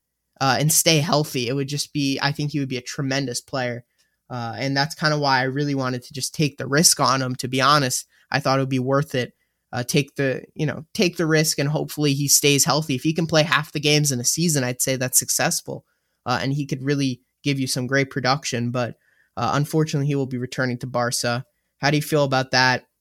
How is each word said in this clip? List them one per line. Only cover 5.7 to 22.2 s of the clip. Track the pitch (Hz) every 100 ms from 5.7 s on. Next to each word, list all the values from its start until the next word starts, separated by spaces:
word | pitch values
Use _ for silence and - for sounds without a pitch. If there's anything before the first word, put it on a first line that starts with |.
wanted | 135 127 127
to | -
just | 135 -
take | - 147 -
the | 123
risk | 139 180 -
on | 127 131
him, | 127 127
to | 123
be | 131
honest. | 131 147 127 - - _ _
I | 139
thought | 135 135
it |
would | 135
be | 135
worth | 127 135 143
it. | 131 117 _ _ _ _
Uh, | 117
take | 123 151 143 -
the, | 135 - -
you | - 147
know, | - -
take | - 180 175
the | 160
risk | 156 156 -
and | 143
hopefully | 151 147 - 147
he | 139 139
stays | - 143 139
healthy. | 170 147 156
If | 131
he | 156
can | 160 160
play | 160
half | 165 135 156
the | 156
games | 147 151 143
in | 123
a |
season, | 123 - 170 143
I'd | 123 127
say | 139 131
that's | 127 -
successful. | 127 - 143 - - 135 _ _ _ _ 120
Uh, | 120
and | 123
he | 143 139
could | 135
really | 135 143 135 123 _ _
give | 143 139
you | 131
some | 139 123
great | 139 135
production, | 139 127 147 - 120 120
but, | 123 117 - _ _ _ -
uh, | 117
unfortunately | 139 151 160 156 151 143
he |
will | 139 135
be | 123
returning | 127 - 127 120
to | 131
Barca. | 120 120 - 120 120 - _ _ _
How | 139
do | 147
you |
feel | 147 151